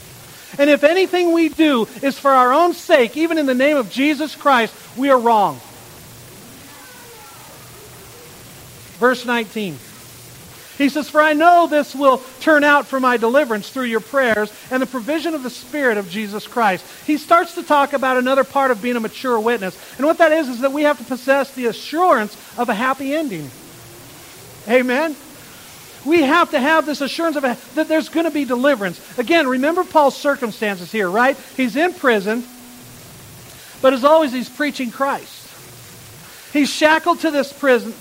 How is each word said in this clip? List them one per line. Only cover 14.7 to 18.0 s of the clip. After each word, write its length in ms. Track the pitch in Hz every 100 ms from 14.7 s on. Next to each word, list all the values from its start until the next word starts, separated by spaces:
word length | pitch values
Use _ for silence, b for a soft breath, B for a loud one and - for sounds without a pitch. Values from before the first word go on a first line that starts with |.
and 120 | 254
the 40 | 254
provision 480 | 262 214 320 302
of 80 | 311
the 80 | 254
Spirit 480 | - - 302 262 208
of 100 | 190
Jesus 380 | 190 208 208 -
Christ." 380 | 247 214 180 B B -
He 120 | 302
starts 360 | - 339 349
to 80 | 349
talk 300 | - 294 277
about 240 | 277